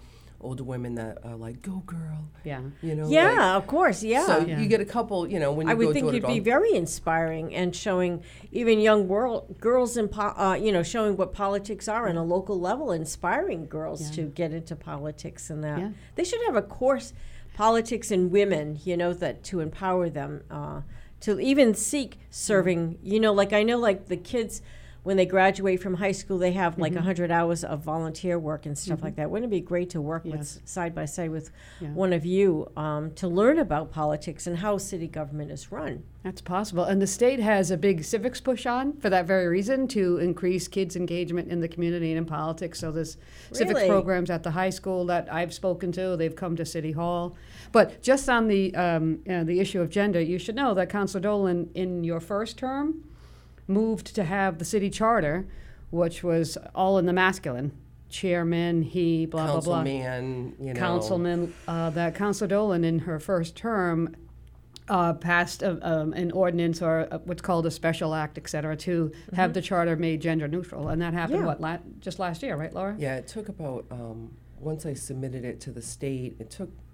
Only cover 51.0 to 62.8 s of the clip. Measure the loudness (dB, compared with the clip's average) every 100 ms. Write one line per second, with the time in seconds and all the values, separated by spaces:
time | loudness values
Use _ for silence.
51 | 0 0 0 2 4 2 0 -2 -2 -2
52 | -2 -2 -2 -4 -4 -6 -4 -2 -2 -4
53 | -8 -20 -20 -20 -20 -12 0 2 2 0
54 | -4 -4 -2 2 0 0 -2 0 0 0
55 | 2 4 2 0 -4 -10 -16 -16 -4 0
56 | 0 0 0 2 2 -4 -8 0 4 4
57 | 4 4 4 2 -4 -4 -6 -8 -16 -20
58 | -14 -4 0 2 2 2 2 2 0 0
59 | 2 2 0 -2 0 0 2 0 0 -2
60 | -4 -4 -4 -6 -6 -8 -6 -2 0 0
61 | 0 0 0 0 -2 -6 -6 -2 -2 0
62 | -2 0 -2 0 0 2 2 2